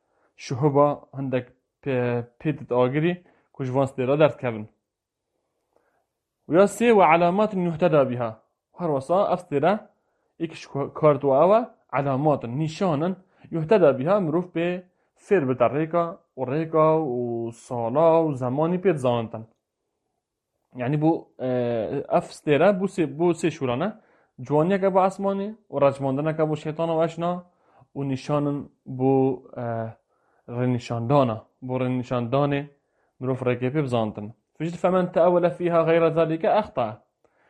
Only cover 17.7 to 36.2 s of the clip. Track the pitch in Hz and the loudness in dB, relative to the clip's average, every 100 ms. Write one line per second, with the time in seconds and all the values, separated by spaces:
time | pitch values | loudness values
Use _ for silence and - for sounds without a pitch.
17.7 | 123 113 139 165 165 160 131 123 135 160 | -6 -2 2 4 4 2 -2 -2 0 -2
18.7 | 180 190 151 127 120 110 110 110 _ _ | 0 0 0 0 0 -4 -10 -14 _ _
19.7 | _ _ _ _ _ _ _ _ _ _ | _ _ _ _ _ _ _ _ _ _
20.7 | 127 123 151 156 165 - - 127 127 120 | -8 -4 0 0 0 -4 -8 -4 -2 -2
21.7 | 117 98 139 - 170 - - 156 143 180 | -2 -4 -6 -2 -2 -2 -6 0 2 4
22.7 | 190 190 - 151 139 175 165 170 151 131 | 2 -2 -2 -4 0 0 2 -2 -2 -4
23.7 | 120 196 - _ _ _ - 127 147 165 | -2 -4 -8 _ _ _ -14 -2 0 2
24.7 | 196 190 190 190 190 196 196 202 220 - | 0 2 2 0 0 -4 -4 -6 -12 -8
25.7 | 139 139 135 135 135 151 156 156 151 156 | 0 2 2 -2 -2 -2 -2 -2 -4 -6
26.7 | 151 165 160 165 160 170 180 180 _ _ | -6 -2 0 -2 -2 -4 -6 -10 _ _
27.7 | _ _ 139 139 131 - 147 147 143 - | _ _ -8 -6 -6 -2 -2 -2 -4 -10
28.7 | _ - 131 131 135 135 - - - 120 | _ -12 -2 2 4 2 -2 -10 -10 -8
29.7 | 113 113 - _ _ _ _ - 120 127 | -6 -8 -12 _ _ _ _ -10 -4 -2
30.7 | 120 - 117 117 143 123 107 - _ 127 | -2 -4 -6 0 2 2 -2 -12 _ -8
31.7 | 127 127 127 120 123 117 135 143 139 147 | -4 -4 -4 -4 -4 -2 0 0 -2 -6
32.7 | _ _ _ _ - 131 123 123 120 127 | _ _ _ _ -10 -6 -4 -2 -2 -2
33.7 | 151 135 120 110 107 104 - _ - 160 | -2 -2 0 -2 -6 -12 -16 _ -10 -8
34.7 | 170 180 185 180 180 170 175 170 170 175 | -2 0 0 0 2 4 4 0 -2 0
35.7 | 170 160 165 165 160 | 2 4 4 2 2